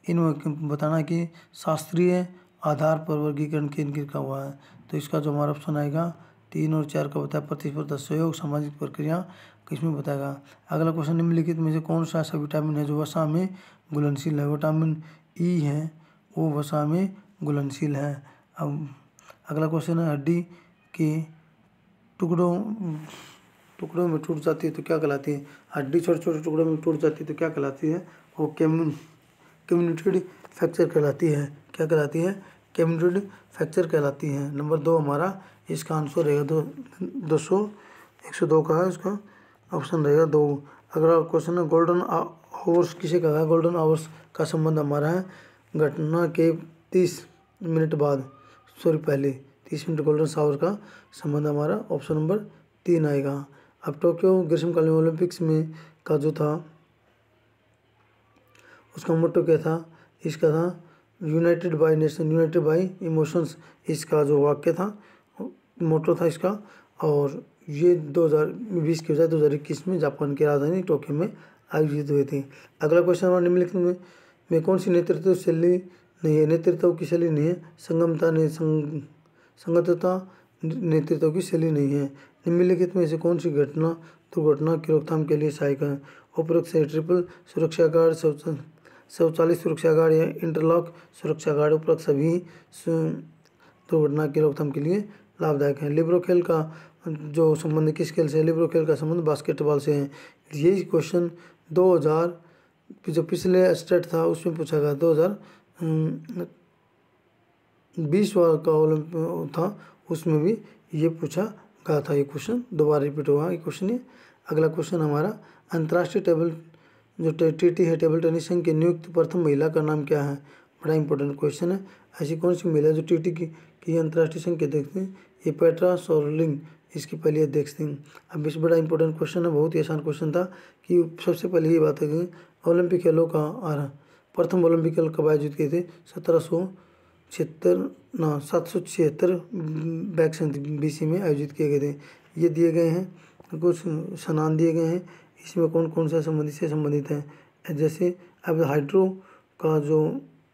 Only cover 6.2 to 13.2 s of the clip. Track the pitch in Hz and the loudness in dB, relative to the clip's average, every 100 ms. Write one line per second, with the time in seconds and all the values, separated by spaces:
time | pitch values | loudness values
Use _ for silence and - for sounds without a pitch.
6.2 | - _ _ 160 156 156 151 156 147 147 | -20 _ _ -4 0 0 -2 -4 -4 -4
7.2 | 143 151 147 147 151 147 147 143 - 156 | -4 -6 -6 -8 -6 -8 -6 -8 -4 -2
8.2 | 165 160 147 147 147 147 143 - 151 170 | -2 -2 -4 -4 -6 -8 -10 -6 -4 -4
9.2 | 180 - - _ - 147 160 147 143 139 | -6 -18 -20 _ -12 -4 -4 -4 -4 -4
10.2 | 139 139 - - _ 156 160 165 151 165 | -6 -10 -16 -20 _ 0 0 0 -2 0
11.2 | 170 165 160 160 160 156 160 165 160 170 | 2 2 0 0 0 -2 -2 -2 -2 -4
12.2 | 151 156 147 156 151 147 147 147 156 165 | -4 -6 -4 -4 -2 -2 -2 -2 -2 -2